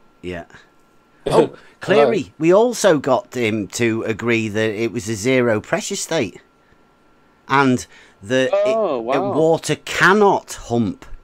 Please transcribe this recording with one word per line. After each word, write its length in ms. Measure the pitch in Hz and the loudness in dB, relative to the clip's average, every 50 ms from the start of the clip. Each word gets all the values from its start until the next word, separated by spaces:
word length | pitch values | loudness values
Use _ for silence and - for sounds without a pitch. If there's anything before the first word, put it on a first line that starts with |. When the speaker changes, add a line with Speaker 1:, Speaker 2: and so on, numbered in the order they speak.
| _ _ _ _ | _ _ _ _
Speaker 1:
Yeah. 240 | - 87 87 85 82 - | -12 -12 -12 -12 -14 -16
Speaker 2:
<laughs> 760 | - - - _ _ _ _ _ _ _ _ _ _ _ _ | -20 -20 -20 _ _ _ _ _ _ _ _ _ _ _ _
Speaker 1:
Oh, 280 | - 151 170 151 131 - - - - _ _ | 0 2 2 2 0 -2 -14 -20 -20 _ _
Cleary, 380 | - - 190 220 226 - 226 185 | -4 0 2 4 4 4 2 -2
Speaker 2:
Hello. 100 | 127 - _ - | -4 -6 _ 0
Speaker 1:
we 120 | 156 170 | 2 4
also 460 | 180 202 233 254 226 - - 196 165 143 | 6 6 4 2 0 2 2 2 2 2
got 380 | 123 139 127 107 - _ - | 2 0 0 -2 -2 _ -6
him 320 | 127 120 107 107 110 98 - | -2 -2 -2 -2 -2 -6 -8
to 340 | - - 120 117 113 113 | -4 -2 0 0 0 -2
agree 460 | 87 104 110 90 110 120 117 113 110 107 | -2 -4 -6 -4 0 0 0 0 0 -2
that 220 | 98 110 110 110 | -2 -2 -2 -2
it 200 | 104 101 117 113 | -2 -4 -6 -4
was 180 | 87 123 98 107 | -4 -6 -6 -6
a 60 | 113 | -8
zero 460 | 98 98 131 131 127 123 120 107 107 | -4 -2 0 2 2 2 2 0 -2
pressure 340 | - - - 170 - - 202 | -2 -4 -6 -6 -4 -8 -8
state. 460 | - - - 160 160 120 87 - - - _ _ _ _ _ _ _ _ _ _ _ _ _ _ _ _ _ _ _ _ | -10 -8 -4 -4 -4 -4 -4 -6 -14 -20 _ _ _ _ _ _ _ _ _ _ _ _ _ _ _ _ _ _ _ _
And 400 | - 135 139 139 131 127 120 - - - - - - _ _ | -2 0 2 4 2 2 0 -4 -10 -18 -20 -20 -20 _ _
the 260 | 98 101 127 131 131 | -8 -2 0 0 0
it, 40 | 127 - 202 202 208 220 | 0 0 0 0 0 0
Speaker 3:
Oh, 200 | 226 214 175 139 120 113 117 | 0 -2 -2 -4 -4 -4 -4
Speaker 1:
the 80 | 135 - | -2 -2
Speaker 3:
wow. 100 | - - - | -2 -2 0
Speaker 1:
water 420 | 151 160 160 165 151 - - 151 - - | 0 2 2 2 0 -2 -4 -6 -6 -6
cannot 680 | - - - 156 170 190 214 208 196 160 - - - - | -8 -2 2 4 4 4 6 4 4 4 2 -2 -8 -16
hump 500 | - - - 117 120 113 95 - - - - - - | -16 -8 -4 -2 -2 0 -2 -4 -8 -14 -16 -18 -14